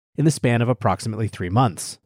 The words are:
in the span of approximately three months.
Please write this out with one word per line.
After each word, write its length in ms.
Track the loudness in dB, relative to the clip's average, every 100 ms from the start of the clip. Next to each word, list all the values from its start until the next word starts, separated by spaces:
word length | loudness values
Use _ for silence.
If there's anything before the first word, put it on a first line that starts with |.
| _ 0
in 80 | 0
the 60 |
span 300 | 2 2 2
of 80 | 2
approximately 580 | 0 0 0 -4 -4 -6
three 220 | -4 -2
months. 500 | 2 2 0 -12 -14